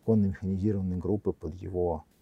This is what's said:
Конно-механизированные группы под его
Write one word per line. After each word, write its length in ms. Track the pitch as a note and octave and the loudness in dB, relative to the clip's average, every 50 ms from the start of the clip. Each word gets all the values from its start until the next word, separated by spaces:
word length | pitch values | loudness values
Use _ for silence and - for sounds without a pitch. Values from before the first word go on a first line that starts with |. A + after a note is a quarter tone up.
| _ | _
Конно-механизированные 920 | - A2+ G#2+ G2+ G2 - - F#2+ F#2 G2 F#2 G2 G#2+ G2+ G2 F#2+ F#2 F2+ F2+ | 2 4 4 4 2 0 -2 -2 -2 0 0 2 0 0 0 0 -2 -2 -2
группы 340 | E2+ F2+ G#2 G#2+ - G2 | 0 0 0 0 0 -2
под 220 | - - - D#2+ E2+ | -4 -4 -6 -10 -10
его 500 | F2+ F#2 F2+ F#2 F2+ F2+ F2 E2 D#2 - _ _ _ | -10 -10 -6 -2 -2 0 0 -2 -4 -6 _ _ _